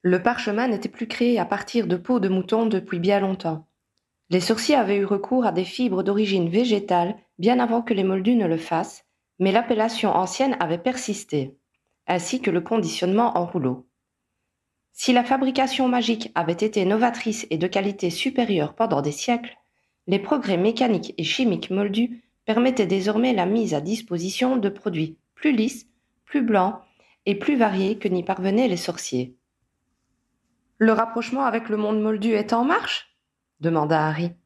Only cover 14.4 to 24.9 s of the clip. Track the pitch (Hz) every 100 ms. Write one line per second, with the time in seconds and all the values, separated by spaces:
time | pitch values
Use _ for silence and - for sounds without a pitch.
14.4 | _ _ _ _ _ - - 240 240 262
15.4 | 269 262 262 - 254 247 226 220 - 160
16.4 | 165 175 214 214 185 214 240 240 226 214
17.4 | - 160 180 196 196 196 180 - 269 254
18.4 | 233 185 147 - 220 143 147 147 - 240
19.4 | 240 - _ _ _ _ - 196 202 294
20.4 | - 175 196 233 247 190 - - 156 -
21.4 | 247 170 - 190 208 208 240 240 _ _
22.4 | - 220 254 254 185 190 190 214 254 214
23.4 | 175 226 202 147 156 226 - 175 180 -
24.4 | 254 262 196 196 208